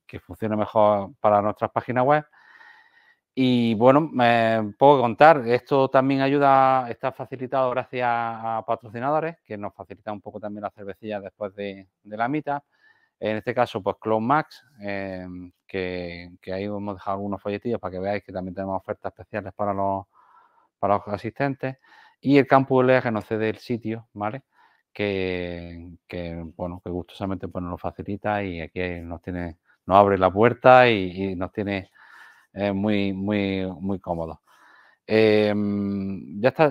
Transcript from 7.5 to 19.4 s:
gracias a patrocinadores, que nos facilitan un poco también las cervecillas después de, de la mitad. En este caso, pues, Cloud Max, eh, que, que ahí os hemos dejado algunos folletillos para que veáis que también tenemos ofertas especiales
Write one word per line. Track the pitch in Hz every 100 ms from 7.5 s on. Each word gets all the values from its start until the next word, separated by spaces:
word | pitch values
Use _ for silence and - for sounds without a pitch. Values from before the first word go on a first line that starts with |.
| 135 131
gracias | 123 127 127 123
a | 117 117 113 113 113 110
patrocinadores, | 113 113 117 131 156 160 165
que | - 104
nos | 101
facilitan | - 95 92 107
un | 107
poco | - 98
también | 104 104
las | 101
cervecillas | - 98 92 110 104
después | 95 - 104 101
de, | 101 98 92 _
de | 104 107
la | 117
mitad. | 151 147 143 - _ _ _ _ -
En | 107 107
este | 123
caso, | 120 117 113
pues, | 95 -
Cloud | 110 110
Max, | 113 151 - - _ 110
eh, | 101 98 98 92 90 90 90 _ _
que, | 95 90 90 87 87 87 90
que | -
ahí | 95 104
os | 104
hemos | 104 95
dejado | - 98
algunos | 101 95
folletillos | 104 101 123 110
para | 92
que | 92
veáis | 98 104
que | -
también | 95 92
tenemos | 92 98 95
ofertas | - 104 98
especiales | - 107 107